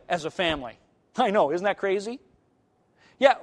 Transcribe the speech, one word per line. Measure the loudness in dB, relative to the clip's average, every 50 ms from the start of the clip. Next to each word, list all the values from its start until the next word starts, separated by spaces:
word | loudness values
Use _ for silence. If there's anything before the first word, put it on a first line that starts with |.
| -6 -4
as | -4 -4 -4
a | -6
family. | -6 -2 -2 -2 -2 -4 -6 -12 -16 _ _ _ _ _ _ _ -4
I | -2 0 2
know, | 2 2 2 2
isn't | 0 -2 -2
that | -2 -4 -2
crazy? | -2 -2 -2 -2 -4 -8 -12 -14 _ _ _ _ _ _ _ _ _ _ _ _ _ _ _ _ _ _ _ 4
Yeah, | 4 4 4 4